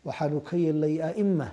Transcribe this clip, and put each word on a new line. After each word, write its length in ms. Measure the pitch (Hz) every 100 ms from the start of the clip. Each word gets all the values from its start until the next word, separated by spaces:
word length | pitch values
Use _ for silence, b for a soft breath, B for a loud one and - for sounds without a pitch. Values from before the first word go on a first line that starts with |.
Waxaanu 360 | 147 - 151 147
ka 120 | - 175
yeelnay 440 | 165 156 151 156
a'imma 480 | 160 196 202 175 113